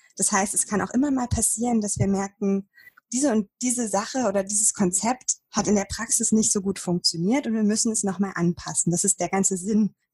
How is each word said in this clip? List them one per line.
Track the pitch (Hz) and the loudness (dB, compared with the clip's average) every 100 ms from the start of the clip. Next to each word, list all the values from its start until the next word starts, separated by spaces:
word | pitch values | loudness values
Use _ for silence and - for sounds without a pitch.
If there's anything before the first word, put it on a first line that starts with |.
| _ - | _ -4
Das | 185 | 0
heißt, | 202 202 | 2 2
es | - - | -2 -2
kann | 202 | -2
auch | 185 | 0
immer | 247 294 | 0 0
mal | 262 240 | 0 -2
passieren, | - 220 - 240 233 | 0 0 0 0 0
dass | 208 - | 0 -2
wir | 196 | 0
merken, | 196 196 - 202 196 196 _ - _ _ | 0 -2 -4 -2 -2 -4 _ -20 _ _
diese | 240 285 | -2 2
und | 220 196 - | 2 -2 -6
diese | 247 240 220 | -4 -2 -2
Sache | 196 226 262 226 | -2 -2 -2 0
oder | 196 | 0
dieses | 190 208 - - | 0 0 0 2
Konzept | 185 - 226 254 - - _ | 2 2 0 -2 -4 -8 _
hat | 220 196 | -2 2
in | |
der | 208 196 | 2 0
Praxis | - 226 - 220 | -6 -2 0 2
nicht | 220 208 | 2 2
so | 208 | 0
gut | 190 185 | -2 -4
funktioniert | - 175 - 165 180 277 240 | -2 -2 -2 0 0 0 0
und | 220 | 0
wir | |
müssen | 208 214 226 | 2 2 0
es | 214 | -2
noch | 196 180 | -2 -2
mal | 196 - | -4 0
anpassen. | 175 170 - 160 - | 0 0 -4 -2 0
Das | 170 | 2
ist | 196 - | 0 0
der | 175 | 0
ganze | 190 190 190 | 0 0 -2
Sinn | 185 214 202 - _ | 2 2 2 -2 _